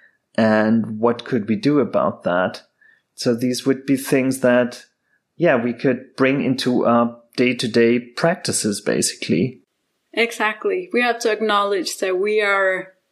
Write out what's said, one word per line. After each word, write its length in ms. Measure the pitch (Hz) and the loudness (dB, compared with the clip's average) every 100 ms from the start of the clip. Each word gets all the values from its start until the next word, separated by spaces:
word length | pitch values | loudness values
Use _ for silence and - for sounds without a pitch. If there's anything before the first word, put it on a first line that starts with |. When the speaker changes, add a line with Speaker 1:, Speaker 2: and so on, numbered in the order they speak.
| _ _ _ | _ _ _
Speaker 1:
and 640 | - 110 110 107 113 110 107 | 0 2 4 4 2 0 0
what 260 | 117 117 | 0 0
could 240 | - 120 98 | -4 -4 -2
we 80 | 104 | 0
do 220 | 139 147 | 2 2
about 440 | 110 - 76 - | 0 0 -2 -2
that. 380 | 90 87 92 - _ _ _ _ _ | -2 0 0 -4 _ _ _ _ _
So 200 | - 127 | -6 -2
these 320 | 117 127 120 135 | 0 -2 -2 -2
would 200 | 131 - | -2 0
be 100 | 135 | -2
things 440 | - 139 131 131 | 0 0 0 0
that, 440 | 123 123 120 - - _ _ _ _ - | 2 2 2 -4 -20 _ _ _ _ -2
yeah, 200 | 165 127 | 2 2
we 160 | 120 | 0
could 440 | 120 143 120 - - | -2 0 -2 -6 0
bring 260 | 131 139 | 0 2
into 420 | 135 127 127 123 - | -2 -2 0 0 2
our 320 | 117 117 - _ - | 2 2 -4 _ 0
day-to-day 600 | 123 123 117 117 117 120 | 0 0 0 4 4 2
practices, 840 | 120 - 170 175 - - 107 101 | -2 -2 -2 -2 -4 -4 -2 -4
basically. 840 | - 62 - - - 82 127 - _ _ _ _ _ | -2 -2 -2 -4 -2 0 0 -4 _ _ _ _ _
Speaker 2:
Exactly. 760 | 214 226 - 214 214 208 185 180 | -2 -2 0 -4 -2 -4 -4 -2
We 100 | 233 | -2
have 160 | 240 233 | 0 0
to 120 | 226 | -2
acknowledge 640 | 208 214 202 202 202 - - | -2 0 0 0 -2 -4 -4
that 200 | 190 185 | -2 -2
we 220 | 208 214 | 0 0
are 540 | 202 196 190 185 185 _ _ | 2 2 0 0 -6 _ _